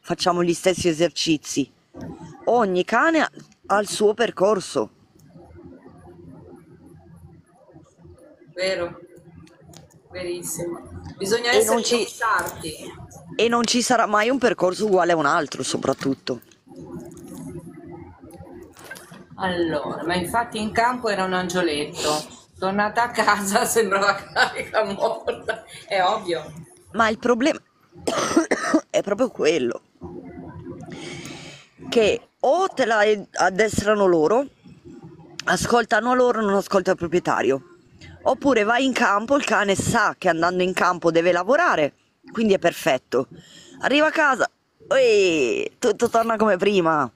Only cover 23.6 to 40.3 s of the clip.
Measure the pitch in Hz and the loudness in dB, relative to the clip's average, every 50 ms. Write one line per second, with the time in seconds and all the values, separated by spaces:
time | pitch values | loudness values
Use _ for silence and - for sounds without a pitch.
23.6 | 247 - - 233 226 190 190 196 196 202 196 - - - - - 240 240 - - | 0 2 2 2 2 2 2 2 2 2 0 0 -4 -6 0 0 0 0 0 -8
24.6 | - - - - 214 202 202 - - - - - - - - - - - 220 - | -10 -2 0 0 0 0 -2 -2 -2 -2 -2 -2 -4 -6 -6 -6 -6 -8 -8 -8
25.6 | - - - - - - - 196 185 185 208 208 196 180 170 160 156 156 151 160 | -8 -18 -20 -20 -10 -4 -2 0 2 2 0 -2 -2 -4 -4 -4 -6 -10 -16 -18
26.6 | 160 - - - - _ - 202 233 220 226 - - - 247 226 247 320 294 - | -20 -20 -20 -20 -20 _ -2 0 0 0 0 -2 0 0 0 2 2 0 0 -2
27.6 | _ _ _ _ _ _ _ - - - 659 622 - - - - 320 - - - | _ _ _ _ _ _ _ -10 -8 -6 -4 -4 -4 0 2 0 2 2 -2 -4
28.6 | - - - 208 - _ - - 170 - 202 202 262 254 - - - 147 170 160 | -2 0 0 0 0 _ -2 -2 0 0 -2 0 -2 -2 -2 0 0 2 2 2
29.6 | 127 120 - - _ _ _ _ - - - - - - - - - - - - | 0 -2 -4 -6 _ _ _ _ -16 -14 -14 -14 -16 -16 -16 -16 -16 -16 -16 -16
30.6 | - - - - - - - - - - - - - - - - - - - - | -14 -14 -14 -14 -14 -16 -14 -14 -14 -14 -14 -12 -14 -14 -14 -14 -16 -18 -20 -20
31.6 | - _ _ _ - 269 247 240 220 196 143 - - _ _ _ - 240 285 349 | -20 _ _ _ -12 -2 2 4 4 4 2 0 -4 _ _ _ 0 2 2 2
32.6 | 381 381 381 - 269 208 233 214 208 214 214 208 175 - _ - 160 180 190 185 | 2 0 0 -2 0 2 4 2 4 4 2 0 -2 -12 _ 0 0 0 4 2
33.6 | 220 214 - - 202 202 214 208 202 185 175 165 151 160 208 247 285 269 _ _ | 0 2 2 -2 0 2 2 4 4 4 6 4 4 4 4 2 0 -2 _ _
34.6 | _ - - - _ - - - - - - - - - - - - - - 185 | _ -20 -20 -20 _ -20 -20 -20 -20 -20 -20 -20 -20 -20 -16 -10 -2 -2 -2 -2
35.6 | - - 233 240 233 - - 214 220 247 254 254 254 247 233 214 220 202 196 202 | 0 2 2 2 2 2 0 0 2 2 2 2 4 2 2 0 0 0 0 0
36.6 | 180 - - 196 180 185 185 - 165 170 147 180 170 - 135 - 117 - 135 135 | 0 2 0 0 2 2 -2 -2 -2 -2 -2 -2 0 0 0 0 2 0 0 0
37.6 | - - - _ _ _ _ - - - - - - - 262 269 - 285 262 233 | -2 -12 -20 _ _ _ _ -20 -20 -20 -20 -4 -2 0 0 2 2 2 2 2
38.6 | 208 208 240 240 269 269 240 - 240 202 196 208 214 220 277 294 - - 226 190 | 2 2 2 2 2 0 0 2 2 2 2 0 0 2 0 0 2 2 0 0
39.6 | 208 196 196 - - - 190 233 214 185 147 _ - 190 | 2 2 0 0 0 0 0 2 2 0 -2 _ 0 0